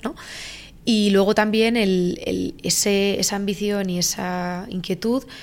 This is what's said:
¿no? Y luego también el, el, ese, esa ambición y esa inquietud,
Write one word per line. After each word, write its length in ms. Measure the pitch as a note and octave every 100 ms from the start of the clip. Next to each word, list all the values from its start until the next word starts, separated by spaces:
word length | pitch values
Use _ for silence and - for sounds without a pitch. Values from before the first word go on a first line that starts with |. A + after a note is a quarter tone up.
¿no? 120 | B3+ E4+ - - - - - -
Y 240 | A#3 G#3+ G#3
luego 220 | G3 G3
también 440 | G#3+ G#3+ A3 A3+ A#3
el, 420 | G3 F#3 F3 - -
el, 300 | F3+ F#3 -
ese, 560 | F3+ - G#3 G3 G3+ G3
esa 180 | F#3 G3+
ambición 520 | G3+ F#3 G#3 G3+ F#3+
y 100 | F3
esa 680 | E3+ - F3+ F3+ F3+ F3+ -
inquietud, 560 | F#3 E3+ F#3 A3+ C4 - -